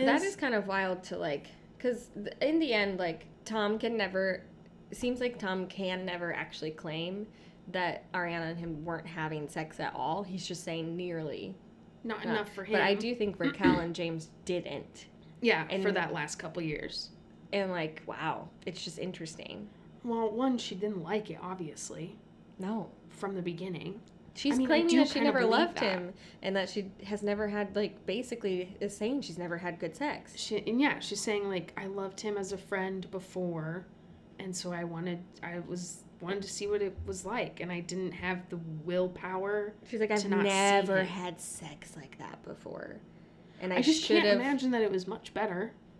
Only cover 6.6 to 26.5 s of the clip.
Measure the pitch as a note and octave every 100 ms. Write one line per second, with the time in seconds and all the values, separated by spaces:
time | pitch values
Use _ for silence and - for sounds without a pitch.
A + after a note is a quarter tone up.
6.6 | D#3 D#3 E3+ D#3 E3+ G3 G#3+ - - -
7.6 | - F#3 F3 - - F#3 F3 E3+ E3 E3
8.6 | E3+ D3+ E3 E3 E3 E3 D#3 D#3 D3 E3+
9.6 | D#3+ - D3+ - B2+ F3 F#3+ F#3 - E3+
10.6 | - E3 E3 E3+ F3+ E3 D#3 G2 C3+ F#3+
11.6 | - - - - A#3 G#3+ G3+ G#3 G#3 -
12.6 | F#3+ G#3 F3 G3+ A3+ A#3+ G#3 F3 C#4 -
13.6 | - - E3+ E3+ E3+ E3 D#3+ - - F3+
14.6 | - C#3 - - - - - - A#3 F3
15.6 | D#3 F#3+ G3+ F#3+ E3+ E3 D3+ - F3 E3+
16.6 | D#3+ D3+ - - - - - - - G3
17.6 | F#3+ F3 D#3 D#3 - G#2+ D#3 C3+ E3+ -
18.6 | - F3+ - D#3+ F3+ F3+ D#3+ - - -
19.6 | G#3 - - - A#3+ A3+ A3+ G#3+ C4 B3
20.6 | - F#3+ G#3 G3 E3 G#3+ G#3+ D#3+ F3+ F#3
21.6 | D#3+ C3+ - D3+ E3+ - - - - -
22.6 | F#3 A3+ E3 - - - G3+ F#3+ F3+ E3
23.6 | F#3+ E3 E3 G#3 - - - - C#4 C4
24.6 | C4 D4 E4+ B3+ C#4 C#4+ D4 C4+ A#3 B3
25.6 | E4+ - G#3+ F#3 F3+ - - - -